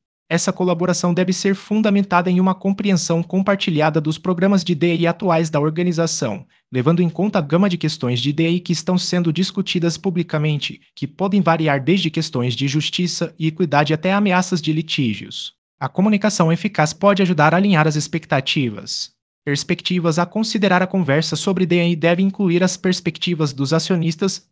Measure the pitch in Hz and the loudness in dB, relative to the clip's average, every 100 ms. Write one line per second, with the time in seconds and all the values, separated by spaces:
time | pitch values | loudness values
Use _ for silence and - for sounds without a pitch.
0 | _ _ - 165 - 180 185 170 180 175 | _ _ -4 -2 -2 -2 -2 0 0 0
1 | 175 175 185 180 202 196 - 214 214 202 | 0 0 0 0 0 -2 -2 0 2 2
2 | 196 175 180 180 190 185 196 196 202 185 | 2 0 2 2 2 0 -2 -2 0 0
3 | - 165 170 185 190 196 - 151 156 156 | 0 -2 0 -2 0 0 0 2 2 2
4 | 156 156 185 175 196 196 170 160 170 165 | -2 -4 -2 0 2 2 0 0 0 2
5 | 170 170 190 165 165 156 151 160 180 160 | 0 0 0 0 0 0 0 0 -2 0
6 | 165 - 123 98 - _ - 127 127 170 | -2 -2 -4 -6 -12 _ -6 -2 2 2
7 | 170 160 208 208 147 165 202 180 151 - | 2 0 -2 0 0 2 2 0 -4 -2
8 | 123 123 135 147 165 180 180 160 - 180 | -2 -2 -2 0 0 0 -2 -4 0 -2
9 | - 180 165 156 190 202 190 180 170 160 | 0 0 0 0 -2 -4 -4 -2 -2 -2
10 | 196 170 165 156 151 147 - - _ - | -4 -4 -2 -2 0 -2 -6 -12 _ -10
11 | 147 - 196 196 165 165 156 139 127 190 | -10 -4 0 2 2 2 2 2 2 2
12 | 160 165 156 127 123 113 139 147 147 - | 0 -2 -4 -2 -2 -2 -2 -2 -2 -2
13 | 175 - 160 - 160 156 170 143 151 156 | -4 -2 -6 -2 -4 -2 0 2 2 0
14 | 185 196 208 180 180 180 156 156 160 - | 0 0 2 0 0 -2 -2 -2 -2 -2
15 | 123 98 - - - _ _ - 135 - | -2 -2 -10 -12 -14 _ _ -10 -6 0
16 | 208 202 208 - 165 165 208 - 156 - | 2 2 2 2 2 2 -2 0 0 2
17 | 202 196 185 156 151 170 202 160 156 151 | 2 4 2 4 4 4 4 4 2 0
18 | - 165 - 139 135 - 123 104 - - | -4 -6 -2 -2 0 -2 -2 -6 -10 -10
19 | - _ _ _ 147 139 - 170 - 180 | -10 _ _ _ -4 -4 -2 -4 -2 -2
20 | 165 160 175 214 220 214 196 185 185 190 | 0 0 -2 -2 -2 0 2 2 0 -2
21 | 147 147 156 156 202 185 175 175 170 170 | 0 0 0 -2 -2 0 2 2 2 2
22 | 165 175 196 190 190 175 185 - 185 180 | 2 2 0 0 0 2 0 0 -2 -2
23 | 180 - 180 165 147 127 135 160 160 175 | -4 -4 -4 -2 -2 -2 0 0 0 0
24 | 165 160 196 - _ | 0 -2 -4 -4 _